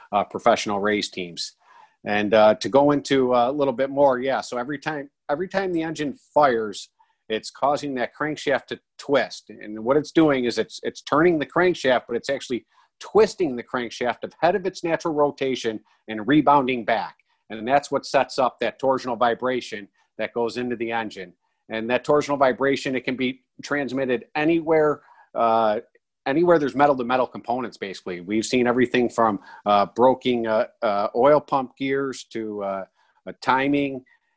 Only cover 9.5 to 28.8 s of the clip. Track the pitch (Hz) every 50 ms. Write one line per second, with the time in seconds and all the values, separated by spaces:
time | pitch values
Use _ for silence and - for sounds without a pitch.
9.5 | 107 - 101 107 107 110 110 113 139 151 147 - - 170 160 151 139 127 120 117
10.5 | 107 113 107 - - - - 120 - - - - 139 147 160 180 170 151 139 -
11.5 | - 160 180 180 160 - - 131 123 113 - - 117 110 - - 139 123 - -
12.5 | 127 107 - _ _ _ _ _ _ - - - - 202 220 - - - 180 139
13.5 | 123 120 110 _ - 127 120 107 - - 123 120 110 - - 95 - - 156 175
14.5 | 190 202 180 185 - - - 170 165 - - 170 147 147 147 143 135 - 135 135
15.5 | 127 120 - 113 110 104 - _ _ _ _ 110 110 110 104 120 147 156 131 143
16.5 | 143 143 127 127 131 120 104 120 113 104 90 76 - _ _ _ _ _ _ -
17.5 | 107 110 107 123 139 143 - - 139 131 - - - 139 127 - - 139 127 131
18.5 | - - 117 107 - - 135 135 131 123 - 127 117 107 123 120 113 - 123 127
19.5 | 127 120 - - 110 104 101 - _ _ _ _ _ - 107 - - 120 117 113
20.5 | 101 123 123 123 120 110 120 113 113 113 110 98 - 95 90 87 - _ _ _
21.5 | _ _ _ - 110 113 113 117 123 123 - - 147 147 139 143 143 135 139 131
22.5 | 120 110 135 139 139 - - 143 131 123 - 135 127 120 127 123 135 - _ _
23.5 | _ - - - 143 147 139 117 127 131 135 127 123 110 - - - 151 151 165
24.5 | 170 165 151 165 160 156 151 151 139 - _ - - - - _ - 117 117 113
25.5 | 113 113 113 107 104 113 - _ _ _ _ _ _ _ - 135 139 160 180 175
26.5 | 170 160 147 123 117 131 147 143 139 127 120 117 127 131 123 - - - - -
27.5 | 120 127 123 101 - - 104 98 87 - - 98 90 87 87 95 107 110 104 -
28.5 | 123 127 120 123 120 131